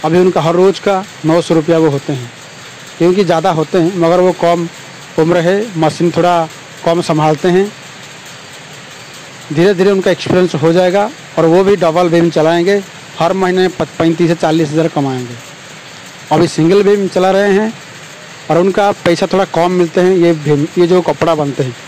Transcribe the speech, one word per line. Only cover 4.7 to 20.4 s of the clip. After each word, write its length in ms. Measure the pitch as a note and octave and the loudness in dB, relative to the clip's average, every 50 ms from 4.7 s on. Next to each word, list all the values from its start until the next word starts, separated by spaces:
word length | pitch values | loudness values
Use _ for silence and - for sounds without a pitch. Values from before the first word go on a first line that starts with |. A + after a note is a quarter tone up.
| - - - - - - - - - - | -10 -16 -20 -20 -20 -20 -20 -8 -2 -2
उम्र 220 | D#3+ E3 F3 F3 | 0 2 2 2
है, 380 | D#3+ F3 F#3+ G3+ A3 A#3+ F#3 D#3+ | 2 0 0 0 -2 -6 -4 -2
मशीन 320 | D#3+ D#3 D3 - E3 F3 | -2 -2 0 0 -2 0
थोड़ा 380 | D3+ E3+ E3+ F3 E3+ E3+ D#3+ D#3+ - - - - - - - | 0 0 0 2 2 0 -2 -4 -8 -18 -20 -20 -20 -6 -2
कम 160 | E3+ E3+ F3 | -2 -2 0
संभालते 460 | E3+ - D#3+ D#3 D3+ D#3 D#3 C#3+ - F3+ | -2 -2 -2 0 2 0 0 0 0 0
हैं, 220 | F3 F#3 G3 G#3 A3 - - - - - - - - - - - - - - - - - - - - - - - - - - - - - - - - - - - | 2 2 0 -2 -6 -16 -20 -20 -20 -20 -20 -20 -20 -20 -20 -20 -20 -20 -20 -20 -20 -20 -20 -20 -20 -20 -20 -20 -20 -20 -20 -20 -20 -20 -20 -20 -20 -20 -14 -8
धीरे 200 | D3 D3 E3+ G3+ G3+ | -2 0 2 2 2
धीरे 160 | E3+ F#3 G3+ | 2 2 2
उनका 200 | G3+ F#3+ F#3 G3 | 2 2 0 0
एक्सपीरियंस 440 | F3 - - - - F3+ F#3 E3+ - | -2 -2 -2 -2 0 0 0 0 0
हो 180 | D3+ C#3+ E3 | 0 0 2
जाएगा 380 | E3 F3+ F#3 F3+ F3 G3+ G3+ A#3 - - - - - - | 2 2 2 2 2 0 -2 -2 -6 -14 -20 -8 -4 0
और 80 | E3 | 2
वो 160 | E3 E3 F#3 F#3+ | 2 4 4 4
भी 120 | F#3+ G#3 | 2 2
डबल 320 | F#3 F3+ E3 D#3 F3 F#3 F3 | 2 0 0 0 0 0 2
बीम 220 | E3 E3+ E3+ E3 | 2 2 0 2
चलाएंगे, 520 | D#3 E3 D3+ D#3+ E3+ F3 E3+ F#3+ G3+ G3+ F#3+ - - - - - - - | 0 0 0 2 2 0 0 0 0 -2 -2 -8 -18 -20 -20 -20 -6 -2
हर 140 | D#3+ E3+ | -2 -2
महीने 340 | F#3 F#3+ F#3+ F3+ F3+ F#3 F#3 F#3 | 0 0 -2 0 0 0 0 0
प-, 180 | F3 - E3 C#3+ - - | -2 -4 -8 -8 -4 -2
पैंतीस 300 | E3 E3 E3 D#3+ F3 D#3+ | 0 0 2 2 0 0
से 60 | E3+ | 0
चालीस 360 | E3 - D#3+ D#3 E3 D#3+ C#3+ | 0 0 0 0 0 -2 0
हज़ार 180 | D3 D#3+ D#3+ E3 | 0 -2 -2 -2
कमाएंगे। 460 | - D3+ C#3 C3+ C3 B2+ B2+ A#2+ A#2+ A#2+ - - - - - - - - - - - - - - - - - - | -2 -2 -4 -2 -4 -6 -8 -10 -14 -18 -18 -20 -20 -20 -20 -20 -20 -20 -20 -20 -20 -20 -20 -20 -20 -20 -6 -4
अभी 140 | D#3 D#3 F3 D#3 | 0 0 0 0
सिंगल 340 | - - D#3 E3 F#3+ G3+ | 0 0 2 2 2 4
बीम 240 | G3+ G3 G#3 G3+ G3 F3+ | 4 2 2 2 0 -2
चला 220 | - F#3 F3+ F#3+ | -2 0 0 2
रहे 220 | F#3+ G3 G3+ G3+ | 2 2 2 2
हैं 200 | G3 G3 G#3+ A3 A3+ - - - - - - - - - - - - - - - | 2 2 0 -2 -6 -10 -18 -20 -20 -20 -20 -20 -20 -20 -20 -20 -20 -20 -6 -2
और 80 | D#3 E3 | 0 2
उनका 320 | F3+ G3 F3+ G#3+ G3+ G3+ G3+ - - | 2 2 2 2 0 0 -2 -2 0
पैसा 220 | F3 E3+ - G3 F#3 | -2 0 0 0 0
थोड़ा 120 | - F#3+ F#3+ - - | 0 0 0 0 0
कम 180 | E3 E3+ F3+ | 0 0 0
मिलते 280 | F#3 F3+ F3 E3 - F#3 | 2 0 0 0 0 2
हैं। 140 | F3 F3+ F#3+ | 2 2 4
ये 160 | F3+ E3+ E3+ E3+ | 4 2 2 2
बीम, 320 | D3+ | 0